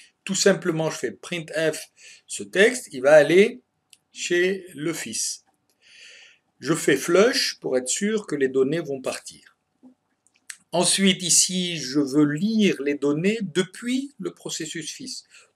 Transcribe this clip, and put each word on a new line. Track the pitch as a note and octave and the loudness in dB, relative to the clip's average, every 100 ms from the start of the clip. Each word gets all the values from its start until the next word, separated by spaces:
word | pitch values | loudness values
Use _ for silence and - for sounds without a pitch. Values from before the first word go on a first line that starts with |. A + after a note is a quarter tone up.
| - _ | -20 _
Tout | - | -6
simplement, | F#3+ G3+ E3 F3 D#3+ D#3+ | 2 2 2 0 -2 -2
je | - | -4
fais | A#2 | -8
printf | - - F3 D#3 D3+ D#3+ D3+ - _ - - - | -8 -10 -10 -6 -2 -2 -2 -10 _ -20 -20 -14
ce | - | -12
texte, | G2+ - A3+ B3+ - | -2 4 4 4 -10
il | C3 | 0
va | C3+ | 8
aller | D#3 C#3+ F3+ A3+ B3+ _ _ _ _ _ | 8 8 6 6 2 _ _ _ _ _
chez | - - F3 F3+ G3 - | -10 -2 0 0 -2 -10
le | C3+ D#3+ | -10 -8
fils. | D#3 A2+ A2 - - _ _ _ _ _ - - - - _ _ - | -6 -8 -6 -6 -8 _ _ _ _ _ -20 -20 -20 -20 _ _ -8
Je | B2 | -4
fais | D#3+ - D3+ | -2 2 0
flush | - F3 A#3+ - - - | 2 4 4 2 -4 -4
pour | D3 B2+ | -2 -2
être | B2+ | -2
sûr | - G3+ G#3+ - | -4 -2 -4 -4
que | |
les | D3 C3 | -2 0
données | C3 C3 E3 | 2 0 0
vont | D3 C3+ | -6 -8
partir. | C3 - - - _ _ _ _ B3+ _ _ _ _ _ - - _ | -8 -10 -12 -20 _ _ _ _ -20 _ _ _ _ _ -20 -20 _
Ensuite, | E3+ F3 - G3 F#3 | -2 0 2 2 2
ici, | F3 - - F#3 F3+ E3 | 2 2 2 -2 -4 -6
je | B2+ C#3+ | -4 -2
veux | C3+ C#3+ | 0 2
lire | D3 D3+ G#3 A3 G3 C3+ | 2 0 0 2 2 2
les | C#3+ | -2
données | C#3+ C#3+ D3 F#3+ A3+ | -2 -2 0 0 -2
depuis | F#3+ F3 F#3 - A#3+ C4 C#4 - | -4 -4 -4 -6 -6 -4 -6 -10
le | F3 | -12
processus | - - - D#3+ E3 D3+ | -12 -12 -10 -10 -10 -12
fils. | - B2+ - - - _ | -14 -14 -16 -18 -20 _